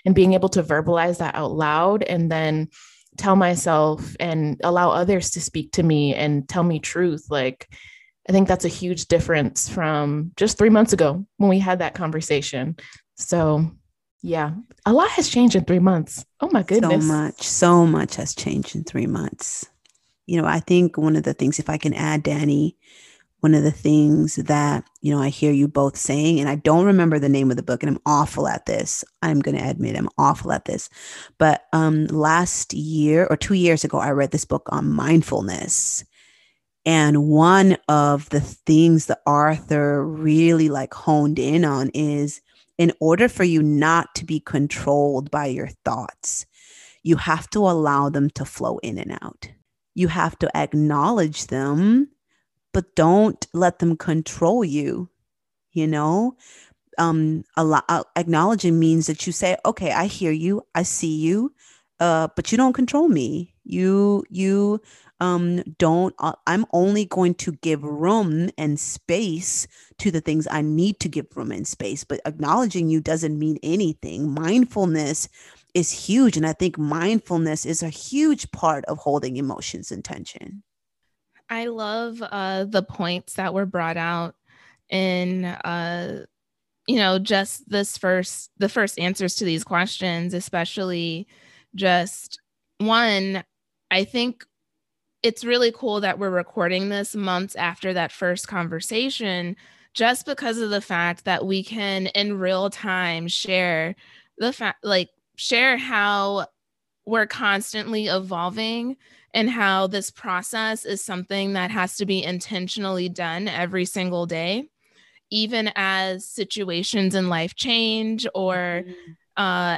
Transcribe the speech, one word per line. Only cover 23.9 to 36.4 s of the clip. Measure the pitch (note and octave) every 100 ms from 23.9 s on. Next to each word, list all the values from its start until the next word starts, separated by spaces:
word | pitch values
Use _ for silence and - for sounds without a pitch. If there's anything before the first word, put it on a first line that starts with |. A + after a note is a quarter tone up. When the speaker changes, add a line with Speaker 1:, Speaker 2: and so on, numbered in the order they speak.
| D3+ D3+ D3+ D#3 -
Speaker 2:
that, | - D3 D3 C#3+ - _
you | D3
know, | C#3+
I | C#3
hear | - D3+
you | C#3 D3
both | C#3+ C#3 -
saying, | - C#3+ D#3 E3
and | C#3+
I | D3
don't | D3+ E3 G3+
remember | F#3+ E3 D3+
the | C#3
name | C#3 C3+
of | A#2+
the |
book, | - A#2+
and | D3
I'm | - -
awful | D3 D3 C3 C#3+
at | - -
this. | - - - - _
I'm | E3 D3
gonna | C#3+ C#3+ C3
admit | - A#2 -
I'm | - -
awful | C#3+ - -
at | - -
this. | - - - - - - -
But, | D#3 D3 -
um, | D#3+ D#3+ D#3 D#3
last | D3+ D3+ E3 F3+ - -
year | D3+ D3+ D#3 D3+ D#3+ F#3
or | D3+
two | -
years | G3 F3 D#3+
ago, | - -
I | C3+
read | C#3 C#3
this | D3+ -
book | C#3+ -
on | D3 D3
mindfulness. | D3 C3 E3 - - G2 - - - - - - _ _ _